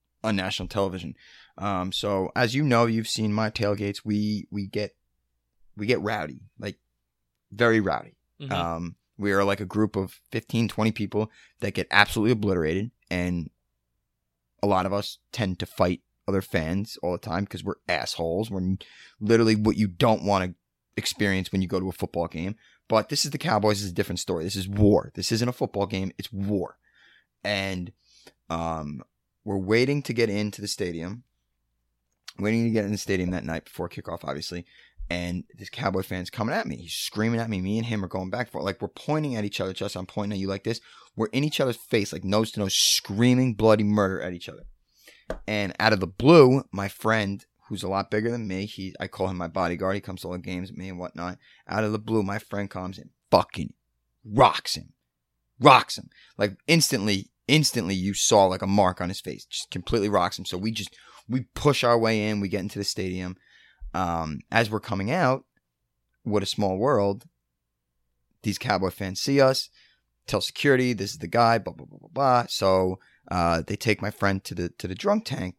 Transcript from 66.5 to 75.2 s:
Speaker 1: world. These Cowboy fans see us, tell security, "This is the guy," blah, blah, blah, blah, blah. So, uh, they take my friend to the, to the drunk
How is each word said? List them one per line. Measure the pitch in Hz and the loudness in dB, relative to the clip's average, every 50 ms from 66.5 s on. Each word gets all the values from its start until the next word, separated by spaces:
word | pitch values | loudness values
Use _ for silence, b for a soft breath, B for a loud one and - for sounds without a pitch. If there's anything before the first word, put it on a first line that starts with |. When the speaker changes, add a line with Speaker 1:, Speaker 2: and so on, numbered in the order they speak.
| - - 104 95 95 | -2 -2 0 0 0
Speaker 1:
world. | 95 113 139 139 107 101 101 98 101 - - _ _ _ _ _ _ _ _ _ _ _ _ _ _ _ _ _ _ _ _ _ _ - | 0 2 2 2 2 2 2 0 -4 -8 -20 _ _ _ _ _ _ _ _ _ _ _ _ _ _ _ _ _ _ _ _ _ _ -4
These | 107 98 - | -4 -4 -4
Cowboy | - - 101 90 95 92 | 0 0 0 2 0 -2
fans | - - 101 92 95 - | -4 -4 -8 -6 -6 -4
see | - 143 139 139 | -2 0 4 6
us, | 135 131 131 - - - b b b b b b b b _ _ _ | 6 6 4 2 -2 -8 b b b b b b b b _ _ _
tell | - - 98 - | -4 -4 -2 -2
security, | - - - - 147 131 127 127 123 120 | -4 -6 0 4 4 4 6 4 2 0
"This | 95 98 101 - | -2 -4 -6 -8
is | - | -10
the | - 85 | -10 -2
guy," | - 120 120 113 117 | 2 4 6 6 4
blah, | 110 92 90 85 | 2 0 -4 -12
blah, | - - | -12 -20
blah, | - - - | -20 -20 -20
blah, | - - - | -20 -12 -4
blah. | 131 139 131 123 120 120 | 0 2 4 4 4 2
So, | - - - 107 95 95 95 95 92 92 - b b b b b - | 0 -4 0 2 4 4 4 4 2 -2 -4 b b b b b -6
uh, | 87 90 85 85 85 82 78 | -2 0 2 2 2 0 0
they | - 104 | -4 -6
take | - - 117 104 - 98 | -4 0 0 0 0 -2
my | 101 | -8
friend | - - 101 98 98 98 - | -6 -2 0 0 0 0 -4
to | - - | -8 -8
the, | 87 87 85 - | -6 -6 -6 -6
to | - - | -8 -10
the | 92 92 | -8 -8
drunk | - - 101 101 220 | -2 0 2 2 2